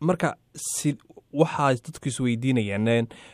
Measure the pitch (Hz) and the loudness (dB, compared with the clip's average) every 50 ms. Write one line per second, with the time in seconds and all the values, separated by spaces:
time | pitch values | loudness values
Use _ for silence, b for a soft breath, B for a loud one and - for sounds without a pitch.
0 | 151 165 185 165 170 156 - - _ _ - 156 - - - - - 151 143 - | 0 0 0 2 0 -2 -2 -4 _ _ -16 -12 -8 -8 -6 -4 -2 -2 -2 -4
1 | _ - - - - _ - 143 160 160 - - 147 139 131 120 - - - - | _ -20 -20 -20 -20 _ 0 2 2 2 2 2 2 2 2 0 -2 -8 -14 -8
2 | - 143 123 - 131 123 117 117 120 135 131 123 107 101 98 101 107 113 117 117 | -8 -6 -4 -2 -2 0 0 0 0 0 2 2 0 0 0 0 2 2 2 2
3 | 113 113 B B B B | 2 -2 B B B B